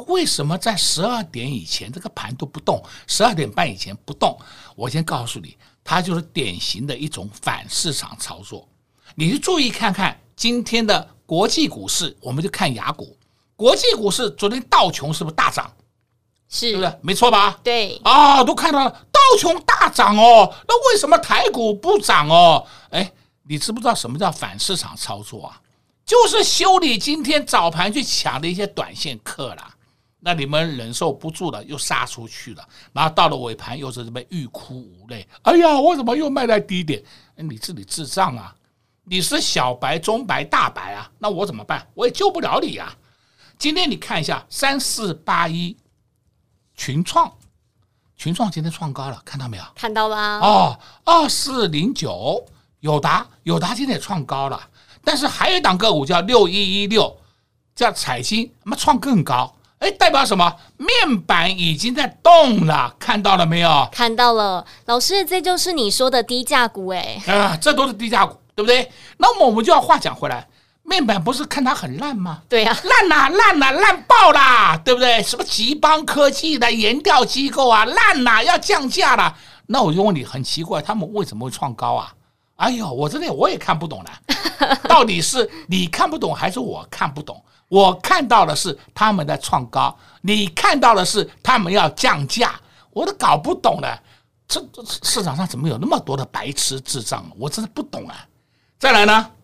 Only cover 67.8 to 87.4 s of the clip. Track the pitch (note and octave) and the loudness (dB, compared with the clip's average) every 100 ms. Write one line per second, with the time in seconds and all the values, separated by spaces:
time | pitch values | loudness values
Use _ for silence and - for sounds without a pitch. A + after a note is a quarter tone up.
67.8 | C4+ G3+ A#3 F#3+ G3 - _ - A3 B3 | 0 -4 -2 0 0 -2 _ -4 2 2
68.8 | - - - - G#4 G#4 C4+ A3 A3 D4+ | 2 -10 -20 2 2 6 4 4 4 4
69.8 | - C#4 D3+ - C#3 A#2+ - _ _ _ | 4 2 0 -6 -6 -8 -10 _ _ _
70.8 | D#4+ F#4 A#3 G3 E3+ C4 D4 C#4+ B3+ - | -4 -2 0 0 -2 -4 -4 -2 -2 -2
71.8 | D#3+ C3+ C#4+ A#3 F3+ D#3 _ A#3 A3 A#3 | -6 -8 -8 -6 -8 -10 _ 0 2 0
72.8 | F#4 B4 F#4+ D4+ C4+ F#4 A4 D#4 C4+ C#4+ | 2 2 4 4 4 4 4 4 2 4
73.8 | G#4 F#4+ - A4+ F#4+ D4+ C4+ A#3+ F#3 D#3+ | 2 2 4 8 8 8 6 6 4 2
74.8 | C4 B3 B3 A3+ F#3 - - - A3+ D4+ | 0 2 4 2 0 -4 -4 -4 -4 2
75.8 | D4+ D#4 D#4 C#4+ C#4+ C#4 D#4+ C#4 A#3 A#3 | 2 2 0 2 2 2 -4 0 2 2
76.8 | G#3+ C4+ G4 D4 B3 B3+ C#4 - C4 G#3+ | 0 0 2 2 2 -2 -4 0 4 4
77.8 | A3 G4+ A4 E4 B3 A3+ C#4 F4 - F4 | 4 4 2 4 4 4 4 0 2 -2
78.8 | C4+ F4+ D#4+ A#3 E3+ - - - - B3+ | 0 0 2 2 2 -4 -18 -20 -4 0
79.8 | G3 D#3+ G#3 D#3+ A#2+ C#3 B2 D#3 D#3+ E3 | 0 2 0 0 -4 -10 -6 -6 -6 -6
80.8 | - A3 F3 G3+ E3 G#2+ B2+ - C#3+ A2+ | -4 -6 -6 -6 -6 -8 -12 -8 -8 -4
81.8 | A#2+ B2 G#2+ - _ _ _ _ G3 A#3+ | -4 -4 -6 -16 _ _ _ _ -4 -2
82.8 | F#3+ B2+ D3 C4 E4 C#3+ D4 C#4+ - E3 | -6 -4 -4 -4 -6 -2 -2 -2 -4 -4
83.8 | E3 F#2+ F2 - - - D#4+ - D4 E4 | -4 -12 -16 -18 -8 -6 -6 -4 0 0
84.8 | - D#4+ A#3+ F3 D#3 B3+ A3 - - F#3 | 4 4 6 0 -2 -2 -4 -6 -6 -4
85.8 | F3 - E4+ D#4 E3+ - E3+ F#3 A#3 - | -2 -2 -2 -2 -6 -4 -4 -4 -8 -10
86.8 | - - E3+ C#3 - - | -14 -6 -6 -6 -14 -18